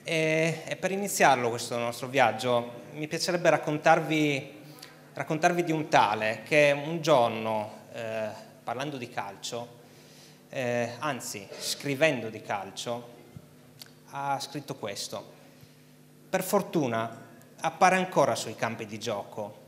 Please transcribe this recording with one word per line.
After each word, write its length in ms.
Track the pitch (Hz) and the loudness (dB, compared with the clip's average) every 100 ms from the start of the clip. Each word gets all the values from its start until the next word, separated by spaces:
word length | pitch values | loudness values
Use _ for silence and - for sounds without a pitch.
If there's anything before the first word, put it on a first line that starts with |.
E, 580 | - 165 160 160 165 156 | -2 0 2 2 0 -2
e 120 | - 147 | -8 -6
per 160 | 185 | -4
iniziarlo 560 | 190 202 - 170 131 120 | -2 -4 6 6 6 2
questo 280 | 117 120 120 | -2 -4 -4
nostro 300 | 120 117 127 | -4 -4 -2
viaggio 760 | 135 120 110 123 120 120 - - | 4 4 4 0 0 0 -12 -14
mi 160 | 151 151 | -10 -6
piacerebbe 420 | 165 - 175 165 | -4 0 2 4
raccontarvi, 1120 | 151 - 151 160 160 156 156 151 139 - - - - - - - - | 4 0 2 4 4 4 2 2 0 -6 -18 -20 -20 -20 -20 -18 -12
raccontarvi 460 | 135 156 175 175 | -4 2 2 2
di 80 | 156 | 0
un 180 | 156 151 | -2 4
tale 520 | 143 107 110 110 113 | 6 6 2 -2 -4
che 280 | - 151 147 | 2 6 6
un 280 | 143 147 170 | 4 -2 -2
giorno, 800 | 156 139 117 110 110 107 107 - - | 4 6 6 0 -2 -4 -4 -12 -14
eh, 340 | 123 113 110 107 101 - - | -10 -6 -6 -6 -8 -18 -14
parlando 320 | - 117 147 139 | -8 -6 -6 -8
di 120 | 117 | -8
calcio, 760 | - 101 98 - 120 120 - - - - - - - - | -8 -8 -10 -10 -8 -10 -18 -20 -20 -20 -20 -20 -20 -12
eh, 420 | 135 123 120 117 120 | -6 -2 -2 -2 -4
anzi 480 | 151 127 - 104 98 - | -6 -6 -8 -12 -12 -10
scrivendo 760 | - - 143 135 160 131 110 | -8 -6 -4 2 2 2 -6
di 120 | 110 | -10
calcio, 720 | - 104 95 - 123 120 120 - - - - - - - - - - | -6 -6 -6 -10 -8 -8 -10 -20 -20 -20 -20 -20 -20 -20 -20 -20 -14
ha 300 | 139 139 139 | -8 -4 -4
scritto 340 | - 151 - | -4 -10 -10
questo: 580 | 131 107 101 - 104 - - - - - - - - - - - | -10 -8 -8 -8 -10 -14 -20 -20 -20 -20 -20 -20 -20 -20 -20 -6
"Per 140 | 185 | -4
fortuna 800 | 180 202 190 175 131 113 113 - - - - - | 2 0 2 0 2 0 -2 -8 -18 -20 -20 -6
appare 340 | 165 - 185 | -6 4 6
ancora 400 | 185 180 180 135 | 6 2 2 2
sui 220 | - 123 107 | 2 -4 -4
campi 300 | 117 113 107 | -4 -4 -10
di 120 | 107 | -8
gioco 640 | 113 101 98 - 104 - | -6 -6 -8 -10 -10 -12